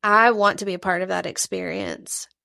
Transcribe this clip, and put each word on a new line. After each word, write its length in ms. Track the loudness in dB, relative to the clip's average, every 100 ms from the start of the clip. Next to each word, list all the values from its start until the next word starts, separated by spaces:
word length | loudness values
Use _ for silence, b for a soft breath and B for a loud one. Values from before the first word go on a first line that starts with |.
I 300 | 2 6 6
want 260 | 6 2 2
to 80 | -6
be 80 |
a 40 | -4
part 240 | -2 -2
of 60 | -2
that 180 | -4 -4
experience. 1000 | -6 -6 -6 -6 -6 -6 -10 -10 -12 -12 _